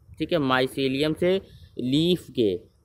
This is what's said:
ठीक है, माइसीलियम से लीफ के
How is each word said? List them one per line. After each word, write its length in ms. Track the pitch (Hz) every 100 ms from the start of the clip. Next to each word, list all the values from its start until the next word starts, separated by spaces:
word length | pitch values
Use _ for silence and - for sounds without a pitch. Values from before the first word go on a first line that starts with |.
| - -
ठीक 140 | 156
है, 60 | 170
माइसीलियम 760 | 135 131 131 139 135 135 151
से 260 | 156 175 190 - - - -
लीफ 480 | 127 143 170 175 -
के 300 | - 107 87 - _